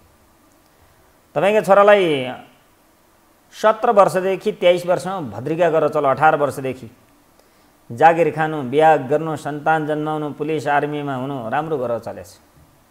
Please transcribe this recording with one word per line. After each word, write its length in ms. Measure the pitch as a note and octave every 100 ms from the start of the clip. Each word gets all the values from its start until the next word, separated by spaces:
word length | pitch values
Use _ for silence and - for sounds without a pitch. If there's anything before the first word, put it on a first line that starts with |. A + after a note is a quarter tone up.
| _ _ _ _ _ _ _ _ _ _ _ _ _ C#3+
तपाईँको 240 | F#3+ G#3+
छोरालाई 720 | F3+ G3 G3+ G#3 F3 C#3 B2+ - - _ _ _ _ _ _ _ _ _ _ -
सत्र 280 | G#3+ A3 B3
वर्षदेखि 600 | G#3 F3+ F#3 F#3+ F#3 G#3+
तेइस 340 | F3 F3 F3+ E3+
वर्षमा 340 | D#3+ F3+ F#3+
भद्रिका 500 | B2+ G2+ C#3 D#3+ E3+
गरेर 180 | D#3 D3
चल, 160 | D3+
अठार 320 | C#3 C3 D#3 D#3
वर्षदेखि 540 | C#3+ C#3 C3 B2 A2 - _ _ _ _ _ _ _ _ -
जागिर 380 | A#2+ D#3+ E3+ D#3
खानु, 320 | D#3 D#3 D#3
बिहा 340 | B2 C#3+ D#3 D3+
गर्नु, 400 | B2+ D3+ D#3+ D3
सन्तान 500 | D3 D3 D#3 D#3+ D3+
जन्माउनु, 460 | D3+ D#3 D#3 D3
पुलिस 340 | - D3+ D#3 C#3
आर्मीमा 460 | C#3+ D3 D3 C#3+
हुनु, 340 | C3 C3+ C#3 A2+
राम्रो 300 | C#3 D#3+ D3
गरेर 200 | A#2+ A2+
चलेछ। 280 | G#2+ G2 F2+ - _ _ _ _ _